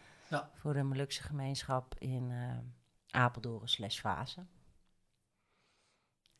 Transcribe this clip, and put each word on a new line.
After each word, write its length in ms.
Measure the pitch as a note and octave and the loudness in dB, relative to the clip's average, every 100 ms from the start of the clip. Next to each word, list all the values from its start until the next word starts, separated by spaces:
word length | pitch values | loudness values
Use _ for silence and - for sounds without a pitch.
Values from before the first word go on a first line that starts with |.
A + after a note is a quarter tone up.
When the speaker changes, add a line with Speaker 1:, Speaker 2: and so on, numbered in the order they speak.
| - - - | -20 -18 -2
Speaker 1:
Ja. 220 | D3 - - | -2 -2 -4
Speaker 2:
Voor 180 | D3+ C#3+ | 0 2
de 80 | |
Molukse 400 | C#3 C3+ D3 - | 2 2 0 -2
gemeenschap 720 | - D3 C3+ C3+ - C3 B2+ - | -4 -4 -2 -2 0 0 0 -6
in, 320 | C3 B2+ B2 | -2 0 0
eh, 280 | B2 B2 B2 B2 A#2+ _ _ - B2 | -2 -2 -4 -8 -12 _ _ -2 6
Apeldoorn 460 | B2 A#2+ A#2+ A2+ A#2 | 6 4 -6 -4 0
slash 320 | - G2+ - | 0 0 -2
Vazen. 480 | A2 F#2 B2 - F3+ - - - _ _ _ _ _ _ _ _ _ _ _ _ _ _ _ _ | 0 0 -2 -6 -12 -16 -20 -20 _ _ _ _ _ _ _ _ _ _ _ _ _ _ _ _